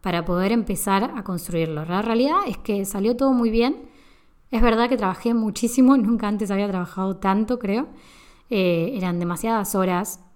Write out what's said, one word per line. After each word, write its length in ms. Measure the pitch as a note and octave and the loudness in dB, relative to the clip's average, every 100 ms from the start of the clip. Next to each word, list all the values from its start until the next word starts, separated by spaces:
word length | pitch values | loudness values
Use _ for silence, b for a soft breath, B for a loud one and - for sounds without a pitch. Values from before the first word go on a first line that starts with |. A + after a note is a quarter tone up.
para 240 | - E3+ E3+ | -2 -4 -2
poder 260 | F3 G3 | 0 2
empezar 600 | A#3 G#3 F#3+ - G3 A#3 B3+ | 0 -2 -4 0 0 0 -6
a 80 | |
construirlo. 600 | - F3+ - E3+ D#3+ D3+ D#3+ | -6 -8 -4 -2 -2 -4 -4
La 160 | F3+ | -2
realidad 380 | A3+ A3+ C4+ F4+ F#4 | 0 2 2 2 -2
es 120 | - | -6
que 260 | - G3+ | -4 -4
salió 320 | G3 G3+ G#3 A#3+ | -4 -2 -2 2
todo 160 | C4+ | 2
muy 180 | B3 A#3 | 4 2
bien. 400 | A3+ A#3+ E4 B B B B B B _ | 2 0 -2 B B B B B B _
Es 100 | A#3 | 4
verdad 280 | A#3 A3 A#3 | 4 4 2
que 80 | B3+ | 0
trabajé 360 | G3 F3+ A#3 | 0 -2 0
muchísimo, 600 | A#3 G#3+ G3+ A#3 B3+ B3+ C4+ | 0 0 -2 -2 4 6 6
nunca 320 | G#3 A#3 G#3 | 4 0 -2
antes 240 | G#3 G3+ | -2 -2
había 160 | G3 G3+ | -2 0
trabajado 480 | F#3+ E3+ - F#3+ F#3+ | -2 -6 -4 -4 -2
tanto, 440 | F#3+ G3 A3 B3 | 0 2 0 -2
creo. 280 | G#3+ G#3+ D#4 B B B B B _ | -2 -2 -4 B B B B B _
Eh, 420 | G#3+ F3+ E3+ E3+ B3+ | 0 2 2 -2 -4
eran 240 | F3+ F3 | -4 -2
demasiadas 540 | F3 E3+ A3+ A3+ G3 G3 | -2 -2 -2 -2 0 0
horas 440 | F#3 F3 G#3 - - | 0 0 -4 -10 -20